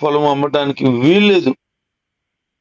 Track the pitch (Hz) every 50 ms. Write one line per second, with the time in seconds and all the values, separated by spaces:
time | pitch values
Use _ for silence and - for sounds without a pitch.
0 | 147 147 147 151 151 147 143 139 143 143 135 147 143 139 135 - 135 131 123 120
1 | 127 151 180 202 202 208 196 180 151 131 - - _ _ _ _ _ _ _ _
2 | _ _ _ _ _ _ _ _ _ _ _ _